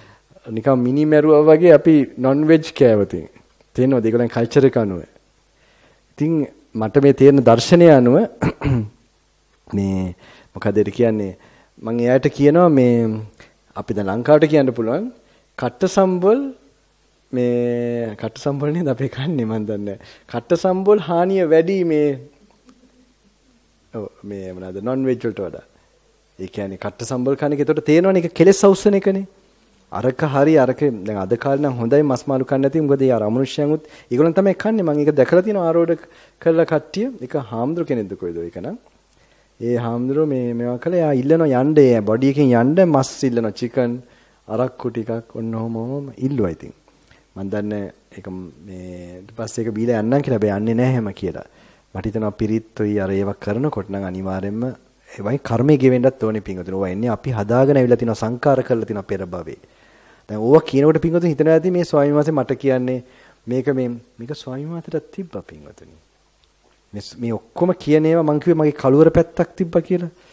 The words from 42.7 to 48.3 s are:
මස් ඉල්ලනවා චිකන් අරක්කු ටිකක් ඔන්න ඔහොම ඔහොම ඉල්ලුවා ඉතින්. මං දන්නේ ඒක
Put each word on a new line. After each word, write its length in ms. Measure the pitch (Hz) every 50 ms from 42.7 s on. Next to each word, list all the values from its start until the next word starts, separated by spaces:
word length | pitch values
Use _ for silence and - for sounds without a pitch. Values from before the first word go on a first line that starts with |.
| 156 180 190
මස් 280 | 175 151 139 131 - - - -
ඉල්ලනවා 300 | 131 120 117 113 107 101
චිකන් 400 | - 123 117 - 139 123 120 120 123 123 _ _ _ _ _ _ _ _ -
අරක්කු 400 | 107 113 127 127 - - - 123
ටිකක් 480 | 117 120 107 117 113 113 113 _ -
ඔන්න 160 | 117 113 113 113
ඔහොම 200 | 113 113 117 117
ඔහොම 300 | 113 113 123 135 143 143 135 127 -
ඉල්ලුවා 320 | 127 135 143 127 104 90
ඉතින්. 220 | 80 - - - - _ _ _ _ _ _ _ _ _ _ _
මං 200 | - 95 98 98
දන්නේ 340 | 101 104 101 104 104 104 101 98 - _ _ _
ඒක 160 | - - 92 98